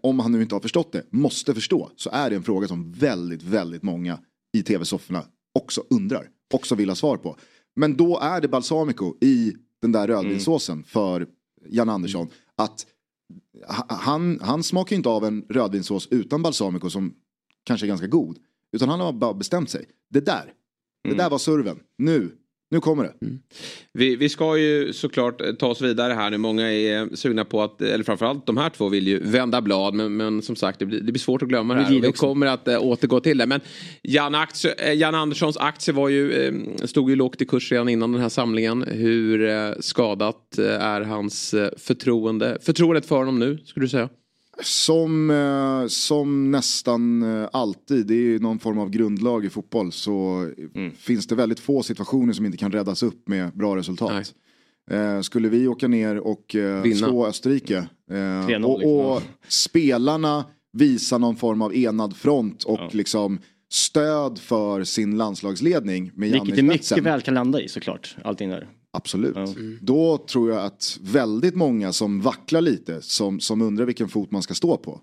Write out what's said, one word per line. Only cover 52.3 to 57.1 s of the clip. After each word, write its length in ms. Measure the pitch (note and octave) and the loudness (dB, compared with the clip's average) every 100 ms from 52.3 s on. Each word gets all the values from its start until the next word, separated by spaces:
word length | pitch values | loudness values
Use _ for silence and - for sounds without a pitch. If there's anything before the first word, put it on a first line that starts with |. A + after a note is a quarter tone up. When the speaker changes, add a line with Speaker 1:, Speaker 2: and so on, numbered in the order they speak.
Speaker 1:
som 140 | G2 G#2 | 2 -2
inte 100 | F2 | -2
kan 140 | G2+ | -2
räddas 300 | G#2 G2+ F#2 | 0 -2 -2
upp 260 | A#2 - - | -2 -2 -4
med 240 | G2 F2+ E2+ | -2 -2 -2
bra 200 | G#2 F#2+ | -2 -2
resultat. 580 | F2 F2+ A2+ G2+ G2 - _ _ _ _ - | -4 -4 -2 -2 -6 -14 _ _ _ _ -6
Speaker 3:
Nej. 100 | G2+ | -2
Speaker 1:
Eh, 200 | G#2 G2+ | 0 -2
skulle 280 | F#2+ A#2 A2 | -2 0 2
vi 180 | A#2 B2+ | 4 2
åka 200 | A#2+ B2+ | 2 2
ner 300 | A#2 A2 G#2 | 2 2 -2
och, 360 | G2 G2+ - | -2 -6 -4
eh, 280 | G#2+ G2+ G2 | -2 0 2
Speaker 3:
Vinna. 140 | A#2 G#2 | 2 2
Speaker 1:
slå 300 | A2+ | 2